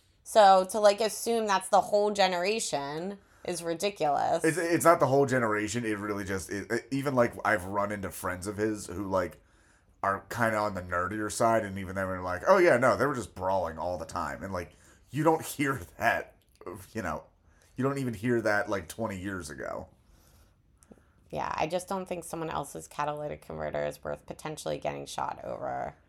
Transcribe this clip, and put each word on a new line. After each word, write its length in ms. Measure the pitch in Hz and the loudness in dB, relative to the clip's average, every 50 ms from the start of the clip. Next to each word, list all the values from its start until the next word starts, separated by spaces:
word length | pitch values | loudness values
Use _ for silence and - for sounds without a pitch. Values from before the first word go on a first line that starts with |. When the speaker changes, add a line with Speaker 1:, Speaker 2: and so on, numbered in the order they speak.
| _ _ _ _ _ | _ _ _ _ _
Speaker 1:
So 420 | - - 226 208 190 190 190 185 185 | 2 6 8 10 10 10 8 6 2
to, 80 | - 220 | 2 6
like, 200 | 208 208 202 202 | 6 6 6 6
assume 460 | 226 208 - - - 233 233 226 220 | 2 -2 -2 -2 -2 0 0 0 2
that's 240 | 208 190 185 - - | 2 0 0 2 4
the 120 | - 190 | 4 4
whole 280 | 185 - 214 208 208 208 | 4 4 4 2 4 4
generation 1120 | 208 196 190 185 185 175 175 202 220 226 - - - 143 139 139 147 160 175 196 202 196 _ _ _ _ - | 4 4 4 4 2 2 0 0 0 -2 -2 -2 -2 -4 -4 -4 -6 -6 -6 -8 -10 -12 _ _ _ _ -8
is 160 | - 180 165 | -8 -6 -4
ridiculous. 840 | 170 170 165 165 190 208 202 - 156 147 143 - - - 151 170 - | -4 -4 -4 -2 -2 -4 -2 0 0 2 2 2 2 2 2 2 2
Speaker 2:
It's, 140 | 165 151 | 2 2
it's 280 | 175 170 170 175 143 - | 2 2 2 2 6 8
not 140 | 165 170 165 | 6 6 8
the 60 | 151 | 6
whole 220 | 131 131 143 143 | 4 6 6 4
generation. 580 | 123 127 127 120 110 107 104 107 104 110 120 120 | 4 4 2 2 2 2 0 0 -2 -2 -2 -2
It 140 | 110 107 101 | -2 -2 -2
really 240 | 104 104 104 101 101 | -2 -4 -4 -4 -4
just, 260 | 98 98 92 90 - | -4 -4 -4 -4 -6
it, 220 | 98 101 92 - | -6 -6 -4 -4
it, 160 | 117 120 - - | -4 -4 -4 -4
even, 220 | 135 139 135 143 131 | -4 -4 -2 0 2
like, 200 | 123 120 113 95 - - | 2 2 2 0 -2 0
I've 200 | 101 107 101 87 | 0 0 0 0
run 260 | 95 101 104 101 101 | -2 -2 -2 -2 -2
into 180 | 104 101 95 90 | -2 -4 -6 -8
friends 380 | - - - 92 90 90 92 | -8 -6 -6 -4 -4 -4 -6
of 100 | 104 98 | -6 -2
his 300 | 98 107 110 107 104 92 | 0 0 0 0 -2 -6
who, 160 | - - 90 101 | -8 -8 -8 -4
like, 340 | 92 95 92 90 80 - - _ _ _ _ _ _ _ _ _ _ _ _ | -2 0 0 0 -2 -6 -12 _ _ _ _ _ _ _ _ _ _ _ _
are 220 | - 98 98 98 - - | 0 0 0 0 -2 -6
kinda 260 | - 120 117 113 110 | -4 0 0 0 2
on 160 | 107 104 104 98 | 0 0 -2 -2
the 80 | 92 | -6
nerdier 500 | 87 87 90 87 90 92 110 107 107 104 | -6 -2 -2 -2 0 -2 -2 -4 -4 -4
side, 340 | 104 - 123 113 113 110 101 | 0 2 2 4 4 2 0
and 120 | 101 95 | -2 -6
even 180 | 98 95 90 92 | -8 -8 -6 -4
then 120 | 98 95 | -4 -4
we're 140 | 92 95 90 | -4 -4 -4
like, 200 | 90 90 90 90 - | -4 -4 -4 0 4
"Oh 100 | - 190 | 4 6
yeah, 200 | 196 175 175 135 | 6 8 6 6
no, 180 | 120 131 123 104 | 6 6 4 4
they 80 | 92 123 | 4 2
were 80 | 143 143 | 0 0
just 200 | 123 104 - - | -2 -6 -8 -8
brawling 420 | 92 92 92 98 95 85 82 80 | -4 -2 0 0 0 0 -2 -4
all 200 | 78 80 90 90 - | -6 -6 -4 -4 -6
the 60 | 80 | -8
time." 380 | - - 90 82 73 69 - 82 | -8 -6 -6 -6 -6 -6 -8 -8
And, 80 | 95 95 | -8 -6
like, 220 | 90 87 - - _ _ - - _ _ _ | -8 -8 -10 -14 _ _ -20 -20 _ _ _
you 120 | - 143 151 | -4 0 2
don't 200 | 165 160 160 - | 4 2 2 0
hear 340 | - - - 147 139 131 - 85 - - - | -4 -4 -2 -2 -2 -2 -4 -6 -12 -6 0
that, 340 | 104 117 95 82 - - - _ _ _ _ - - 90 90 101 - - - | 2 2 2 0 -2 -8 -14 _ _ _ _ -16 -14 -14 -12 -14 -14 -12 -8
you 80 | 110 | -6
know, 220 | 98 82 78 71 - - _ _ _ _ _ _ _ _ _ | -6 -4 -6 -6 -10 -14 _ _ _ _ _ _ _ _ _
you 80 | - 123 | -2 -2
don't 140 | 135 123 | -2 -2
even 160 | 139 131 123 110 | -2 -4 -6 -6
hear 280 | 95 104 127 120 117 | -4 0 0 2 2
that, 280 | 107 107 104 104 101 104 | 2 2 2 2 0 -2
like, 180 | 104 98 80 | -4 -4 -6
twenty 300 | - - - 113 104 98 92 | -8 -8 -6 -6 -4 -4 -6
years 300 | 90 101 98 92 82 73 | -6 -6 -6 -6 -8 -10
ago. 380 | 71 65 55 50 50 - - - _ _ _ _ _ _ _ _ _ _ _ _ _ _ _ _ _ _ _ - - _ _ _ _ _ _ _ | -10 -10 -8 -8 -8 -10 -10 -14 _ _ _ _ _ _ _ _ _ _ _ _ _ _ _ _ _ _ _ -20 -20 _ _ _ _ _ _ _
Speaker 1:
Yeah, 200 | - 147 - - - | -6 -4 -4 -4 -2
I 120 | - - | -2 -2
just 200 | 156 180 180 180 - | -2 -2 -4 -4 -4
don't 180 | 196 190 185 | -6 -6 -6
think 160 | - 190 170 160 | -6 -8 -10 -10
someone 260 | - - 165 160 - | -8 -8 -8 -6 -6
else's 380 | 143 151 143 - - 160 151 | -4 -6 -6 -8 -10 -14 -14
catalytic 580 | - - - 147 147 147 147 151 151 151 151 - | -10 -8 -6 -4 -4 -4 -6 -8 -8 -10 -10 -12
converter 380 | - 160 156 156 147 147 147 147 | -12 -10 -8 -6 -4 -4 -4 -4
is 180 | 147 147 - - | -4 -6 -8 -8
worth 220 | - - - _ | -10 -10 -10 _
potentially 520 | - 147 - - 156 156 151 - 156 151 | -14 -14 -12 -12 -12 -10 -8 -6 -6 -6
getting 280 | 139 143 147 143 143 139 | -6 -6 -6 -6 -8 -10
shot 340 | 139 - - - - - - - | -10 -8 -6 -6 -6 -6 -8 -8
over. 520 | 127 123 - - 131 127 131 123 - - _ _ | -10 -8 -8 -6 -6 -6 -6 -8 -8 -12 _ _